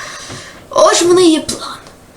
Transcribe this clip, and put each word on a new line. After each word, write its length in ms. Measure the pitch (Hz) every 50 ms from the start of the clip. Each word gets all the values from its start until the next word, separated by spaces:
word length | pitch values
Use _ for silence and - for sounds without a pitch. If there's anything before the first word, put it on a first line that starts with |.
| - - - - - - - - - - - - - -
Ось 320 | - - - 392 - - 339
в 60 | 349
мене 140 | 349 370 359
є 180 | 330 311 294
план. 380 | - - - - - - - - - - - - - - -